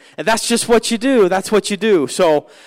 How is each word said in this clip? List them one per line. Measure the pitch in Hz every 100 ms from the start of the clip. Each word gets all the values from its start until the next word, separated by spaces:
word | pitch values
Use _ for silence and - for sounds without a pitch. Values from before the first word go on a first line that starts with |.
| - -
and | 156
that's | 220 -
just | 233 -
what | 233 -
you | 233
do. | 247 262 185
That's | 185 -
what | 208 185
you | 202
do." | 220 190 131
So | - 175 147 - -